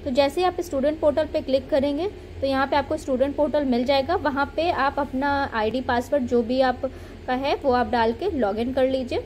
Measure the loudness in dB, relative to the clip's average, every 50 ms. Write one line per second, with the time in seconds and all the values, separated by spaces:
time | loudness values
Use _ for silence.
0 | -4 0 2 4 2 2 2 2 0 0 0 -2 -6 -4 -2 0 0 0 0 2
1 | 2 2 2 2 -2 0 -2 -4 0 0 0 0 0 2 0 2 2 2 0 -2
2 | -2 -4 -6 -8 -16 -16 -8 -4 -2 0 2 0 0 2 2 0 0 0 -4 -4
3 | -2 -2 0 2 2 0 2 0 0 2 2 0 2 2 2 2 2 4 2 2
4 | 2 2 -2 0 0 0 0 0 -2 -2 0 0 0 0 2 2 0 0 0 -2
5 | -4 -2 -2 -2 0 0 0 0 -2 -2 -2 -2 -2 0 -2 -2 -2 0 0 0
6 | 0 0 0 0 0 2 0 0 2 2 2 2 2 2 2 -2 -6 -8 -8 -10
7 | -16 -16 -16 -12 -6 -4 -4 -2 0 -2 -2 0 2 2 2 2 2 2 2 2
8 | 2 2 0 0 -4 -2 0 0 0 0 0 -2 -2 -2 2 2 2 2 2 -2
9 | -2 -4 -4 -6 -6